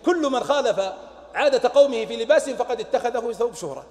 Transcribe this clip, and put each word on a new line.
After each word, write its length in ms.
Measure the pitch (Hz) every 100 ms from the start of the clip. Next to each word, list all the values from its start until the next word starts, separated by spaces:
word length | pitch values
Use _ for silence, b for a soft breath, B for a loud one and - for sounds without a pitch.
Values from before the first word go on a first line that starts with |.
| -
كل 260 | 359 285
من 80 | 262
خالف 540 | - 285 254 196 190 - - - -
عادة 360 | 185 285 262 247
قومه 360 | 277 285 226 220
في 100 | 233
لباسهم 400 | 226 302 277 247
فقد 240 | 247 233
اتخذه 520 | - 240 240 240 233
ثوب 220 | 214 240
شهرة 320 | - 160 131 -